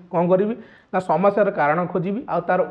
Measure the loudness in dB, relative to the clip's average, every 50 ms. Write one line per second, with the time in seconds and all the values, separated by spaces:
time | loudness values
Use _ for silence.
0 | -12 -6 -2 -2 2 2 2 2 2 0 -4 -6 -10 -16 -20 -20 _ _ -4 -4
1 | -2 0 0 2 2 2 4 4 2 2 0 0 0 2 2 0 -2 -2 -4 -4
2 | -4 -4 -4 -6 -6 -4 -4 -4 0 0 0 0 0 -2